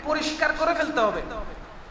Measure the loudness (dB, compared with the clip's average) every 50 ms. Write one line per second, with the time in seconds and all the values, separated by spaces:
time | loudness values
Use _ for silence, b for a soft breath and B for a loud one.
0 | -2 0 0 0 0 0 0 2 2 2 2 2 2 2 4 2 2 0 2 4
1 | 4 4 2 0 -4 -6 -6 -8 -8 -8 -8 -10 -12 -14 -14 -14 -14 -14